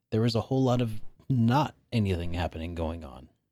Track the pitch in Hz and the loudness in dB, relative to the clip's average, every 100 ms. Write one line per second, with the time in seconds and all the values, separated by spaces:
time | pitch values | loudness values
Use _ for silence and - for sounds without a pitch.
0 | _ 110 117 110 - 135 127 123 117 - | _ 0 2 0 0 2 2 2 0 -4
1 | - - - 127 113 135 147 - _ 120 | -8 -8 -2 2 4 4 0 -6 _ 0
2 | 98 87 87 85 80 82 85 85 80 82 | 2 0 -2 -2 -2 -4 -8 -4 -4 -6
3 | 71 65 - _ _ | -10 -16 -20 _ _